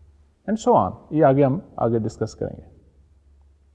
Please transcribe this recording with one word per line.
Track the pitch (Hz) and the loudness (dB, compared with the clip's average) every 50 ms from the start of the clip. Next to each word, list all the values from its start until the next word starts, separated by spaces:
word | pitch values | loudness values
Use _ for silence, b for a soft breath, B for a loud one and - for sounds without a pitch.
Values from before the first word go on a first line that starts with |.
| _ _ _ _ _ _ _ _ - 196 | _ _ _ _ _ _ _ _ -8 -8
and | 220 - - | -6 -2 0
so | 247 220 | 2 2
on। | 131 98 92 - - - - | 2 2 0 -4 -10 -12 -4
ये | 165 151 | 0 2
आगे | 160 135 135 139 | 4 4 4 4
हम | 143 127 135 196 - - - - | 4 2 0 -2 -6 -10 -8 -4
आगे | 120 117 117 113 | -2 0 0 -2
डिस्कस | 107 110 - - 110 107 - | -4 -4 -6 -8 -8 -8 -8
करेंगे। | - 101 - - - - - - _ _ _ _ _ _ _ _ _ _ _ _ _ _ _ _ _ _ _ _ | -10 -10 -10 -10 -14 -20 -20 -20 _ _ _ _ _ _ _ _ _ _ _ _ _ _ _ _ _ _ _ _